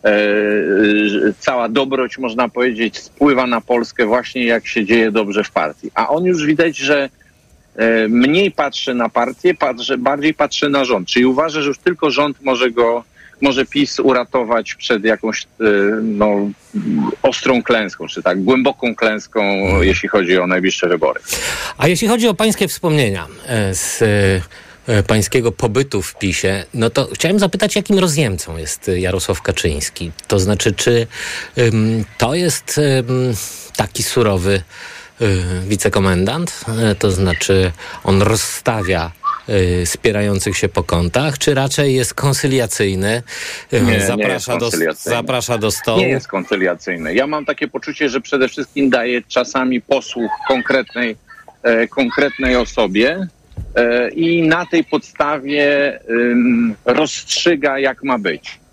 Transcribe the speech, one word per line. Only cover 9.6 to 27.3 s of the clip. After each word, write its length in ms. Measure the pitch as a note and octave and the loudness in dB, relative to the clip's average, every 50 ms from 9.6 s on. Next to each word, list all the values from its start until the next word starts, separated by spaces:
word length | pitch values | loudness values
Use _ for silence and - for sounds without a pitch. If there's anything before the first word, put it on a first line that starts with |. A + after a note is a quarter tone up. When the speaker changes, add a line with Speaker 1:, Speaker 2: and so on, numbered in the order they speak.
| D#3 C3 B2 A#2 A#2+ - C3+ | 0 -2 -2 -4 -4 -4 -2
Speaker 1:
bardziej 360 | B2 B2 C3+ C#3+ C#3+ C#3+ D#3 D3+ | 0 0 0 0 2 0 -2 0
patrzy 360 | - D3 C#3 - - D3+ D3 | 0 -2 -2 0 -2 0 0
na 160 | C#3 C#3 C3+ | 2 0 2
rząd. 220 | B2 B2 G2 F2 | 2 0 -2 -2
Czyli 180 | - - B2 B2 | 0 2 4 4
uważa, 360 | C3 B2+ C3+ D#3 E3 D3+ D#3 | 4 4 2 0 0 -2 -2
że 60 | C#3+ | -2
już 120 | C#3+ C3+ - | -2 -4 0
tylko 320 | _ F3+ F3 - E3 D3 | _ -2 0 0 0 0
rząd 300 | B2+ C#3 D3 D3 C3+ _ | 2 2 0 0 -2 _
może 300 | C#3 C3+ B2+ A#2+ B2+ B2 | -2 -2 0 2 0 0
go, 320 | A2+ A#2+ A#2+ A#2 A#2 A#2+ A#2 _ _ - - - - _ | 2 2 2 2 2 -2 -4 _ _ -20 -20 -20 -6 _
może 240 | C#3 C#3 B2+ C3+ C3 | 0 0 2 0 -2
pis 340 | - - D3 C#3+ B2+ - - | 0 0 0 0 0 0 2
uratować 760 | A2+ C3+ B2+ B2 A#2+ - - C3 A#2+ G#2+ A#2+ A2+ G#2 - - | 2 4 4 2 0 0 -2 -2 0 2 0 0 0 -4 -12
przed 280 | - - - B2 G#2+ G2 | -10 -2 -2 -2 0 2
jakąś, 400 | A2 A2 - - A2+ G#2+ - - | 0 0 0 -2 -4 -4 -6 -10
e, 20 | _ _ - A2 G#2+ G#2 G2+ G2 G2+ A2 A2 | _ _ 0 2 4 4 4 4 2 0 0
no, 480 | A2 A2+ G#2 G2+ G#2 G#2+ G2+ G2+ G2+ G2+ G2 _ _ _ - G#3 - - D#2 D2+ - - - - | -2 -2 0 2 2 2 2 2 0 -2 -6 _ _ _ -8 -4 -2 0 0 0 0 -2 -2 0
ostrą 420 | - C3+ - - - C#3 B2+ A#2+ G#2 | 0 0 0 2 0 2 2 2 2
klęską, 440 | - A#2+ A2 G#2+ F#2 - - E2 | 2 0 0 0 -4 -8 -10 -12
czy 160 | D#2 - - - | -10 -10 -2 0
tak, 200 | F#2 F2+ F#2+ F#2 | 0 0 2 2
głęboką 520 | G2 C3 C3 B2+ C#3 C3 - C3 A#2+ G#2+ | 4 4 4 4 0 0 0 -4 -4 -2
klęską, 460 | - A#2 A2 G#2+ G#2+ - - - A2+ | 0 0 0 0 -2 -8 -4 -2 0
Speaker 2:
Mhm. 420 | G#2 G2 G2+ G2 G2 F#2 F#2+ G2 F2 | 0 0 0 0 0 2 2 4 4
Speaker 1:
jeśli 260 | F#2+ F2+ E2+ - G2+ | 2 2 0 -2 0
chodzi 300 | - G#2 F#2 E2+ F#2 F#2 | 0 2 2 4 2 2
o 80 | F2+ | 2
najbliższe 400 | F#2 F#2 F2+ F2+ F#2+ F2+ - F#2 | 2 0 0 0 0 0 0 0
wybory. 340 | E2+ F2 E2 D#2 - - - - - - - - - - - - - - | 0 2 2 2 0 0 -2 -8 -8 -8 -6 -6 -6 -8 -8 -10 -10 -4
Speaker 2:
A 100 | - C3 | 0 0
jeśli 200 | D#3+ F3+ - - | 2 2 2 2
chodzi 200 | G#3 A#3+ A#3 A3+ | 0 2 2 2
o 60 | A#3 G3 | 0 2
pańskie 340 | - A3 A3 G3+ - G3 | 2 0 0 2 0 -2
wspomnienia, 600 | E3+ - - - E3+ D3+ D3+ C3 G#2 G2 F2+ E2 E2 - - - | -4 -2 -4 -2 0 2 2 2 0 -2 -4 -8 -12 -16 -18 -8
e, 280 | - B2 A2 G2+ F#2+ F#2 | -4 -2 0 0 0 -2
z, 260 | F2 - - - - A#2 G#2+ G#2 G#2 G2 F#2+ F#2+ F#2 F2 - - - - - - - - | -4 -6 -6 0 2 2 2 4 4 4 4 2 2 -2 -6 -16 -20 -20 -20 -20 -14 -4
e, 160 | - A2+ G#2 G2 | 0 2 2 4
pańskiego 480 | - A2 G#2+ G#2+ - - C3+ A#2 A#2 | 4 2 2 2 2 0 2 2 2
pobytu 500 | - - - A2+ G2+ C3 C#3 C#3 B2 G2+ | 0 0 -2 0 2 0 0 0 -2 -4
w 140 | F#2 - - | -4 -6 -8
pisie, 480 | - - F#2+ E2+ - - F#2+ G2 G2 F#2+ - - | -4 -4 -2 -2 0 0 -2 -2 -2 -6 -8 -4
no 160 | B2 A2 A#2 | -2 -2 0
to 180 | - C#3 C3+ - - | 2 0 -2 -2 -4
chciałem 260 | - - - | -2 0 2